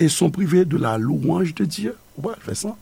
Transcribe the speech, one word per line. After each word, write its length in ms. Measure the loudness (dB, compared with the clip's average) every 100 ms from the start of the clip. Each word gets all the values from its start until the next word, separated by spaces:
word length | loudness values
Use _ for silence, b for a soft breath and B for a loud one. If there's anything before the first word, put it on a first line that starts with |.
et 100 | 2
sont 180 | 2 0
privés 360 | 2 2 4
de 120 | 4 2
la 220 | 0 0
louange 560 | 0 0 0 0 0
de 100 | -2
Dieu. " 320 | -4 -4 -8 -8 -16 -8
Ou 80 | -8
pa 80 | -8
fè 160 | -8 -8
sans, 180 | -8 -4